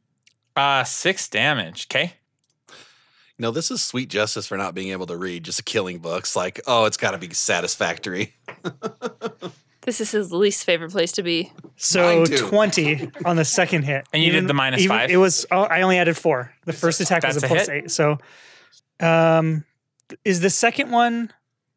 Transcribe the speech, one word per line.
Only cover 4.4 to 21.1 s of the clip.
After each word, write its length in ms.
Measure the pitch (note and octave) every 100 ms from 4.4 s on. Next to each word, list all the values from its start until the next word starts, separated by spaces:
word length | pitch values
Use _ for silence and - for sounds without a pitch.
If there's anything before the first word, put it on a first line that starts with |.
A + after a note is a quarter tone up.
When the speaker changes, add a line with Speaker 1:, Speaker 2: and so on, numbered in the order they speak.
| G2
Speaker 2:
for 120 | G2
not 160 | G2
being 160 | F2 F#2+
able 160 | F#2 F2+
to 100 | F2
read, 280 | F#2 F2
just 200 | E2 F2
killing 340 | - A2 F#2 F2
books. 380 | E2 F2 - -
Like, 240 | F#2 - -
oh, 180 | A#2+
it's 140 | A2 G#2
gotta 180 | A2+ F2
be 160 | F2
satisfactory. 1000 | - - F2+ F2 - F#2 E2+ - F2+ G#2+ _ - -
<laughs> 100 | F3 - A3 - A#3+ - A3 - E3 - _ _
Speaker 3:
This 160 | - A3+
is 120 | G#3+
his 180 | G#3+ F#3
least 340 | E3+ G#3 G3+
favorite 280 | - E3+ E3
place 180 | F#3+ F3
to 120 | -
be. 280 | F3 E3 - - -
Speaker 4:
So 280 | _ - F#3 F3 E3+
Speaker 2:
Mine 60 | E3
too. 100 | C#3
Speaker 4:
twenty 720 | G#2+ G3+ G#3+ F3 D3+ D3 C#3+ -
on 100 | F3
the 100 | E3+
second 380 | D3+ - F3+ F3
hit. 240 | C#3+ C#3 -
Speaker 1:
And 100 | D#3
you 80 | E3
did 60 | D#3+
Speaker 4:
Even, 100 | -
Speaker 1:
the 80 |
minus 320 | C#3+ C3 C3 -
five? 240 | A2+ B2+
Speaker 4:
even, 40 |
it 60 | F3+
was, 240 | F#3+ - -
oh, 120 | F3+
I 200 | G#3 E3
only 160 | F#3 F3+
added 180 | E3+ D#3+
four. 380 | E3+ C3 B2 _ -
The 60 |
first 280 | D#3 E3+ D#3
attack 240 | F3+ F3
was 100 | C#3
Speaker 1:
That's 80 | C#3
Speaker 4:
a 40 | C3+
Speaker 1:
a 20 |
Speaker 4:
plus 200 | E3+ G3+
eight. 140 | C#3+
Speaker 1:
hit. 80 | -
Speaker 4:
So, 280 | - D3+ D3 - - - - _ _ _ _
um, 640 | E3 E3 E3 D#3+ D#3+ D#3+ - _ _ _ _ -
is 160 | G#3+ F3+
the 100 | F#3
second 420 | - A#3 A#3 A#3+
one 400 | A#3+ A#3+